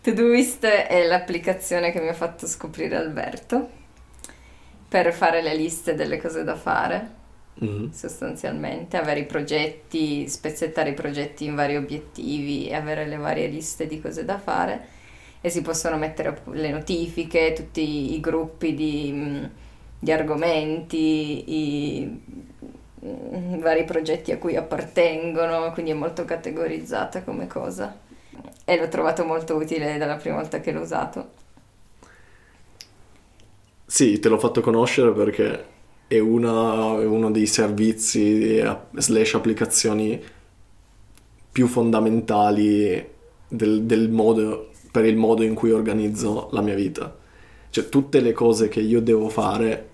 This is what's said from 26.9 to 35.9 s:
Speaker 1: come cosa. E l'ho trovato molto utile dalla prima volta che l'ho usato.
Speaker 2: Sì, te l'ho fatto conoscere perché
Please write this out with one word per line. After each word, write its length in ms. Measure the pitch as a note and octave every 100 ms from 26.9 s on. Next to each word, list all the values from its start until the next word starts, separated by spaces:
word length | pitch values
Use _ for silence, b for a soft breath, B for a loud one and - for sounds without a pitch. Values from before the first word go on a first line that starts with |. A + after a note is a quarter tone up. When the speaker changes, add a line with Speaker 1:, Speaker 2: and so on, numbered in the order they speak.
| - - F#3+
Speaker 1:
come 240 | F#3 - F3+
cosa. 500 | - - F#3 G3 - B B B - - - -
E 120 | F3
l'ho 100 | D#3+
trovato 380 | E3 D#3+ D#3+ E3
molto 300 | D#3+ D#3+ D#3
utile 420 | D#3 D#3+ D3 D3+
dalla 180 | D3 D3+
prima 200 | D#3+ D3+
volta 240 | D#3+ E3
che 100 | D#3+
l'ho 100 | D#3
usato. 580 | E3 D#3 - - - - - - _ _ - - b b b b b b - - - _ - - _ - - - _ _ -
Speaker 2:
Sì, 340 | - B2+ G2+
te 100 | A#2
l'ho 100 | G#2+
fatto 220 | A#2 A#2+
conoscere 500 | A#2 A2+ A#2+ - A#2+
perché 540 | G#2 G#2 - G#2+ - - - -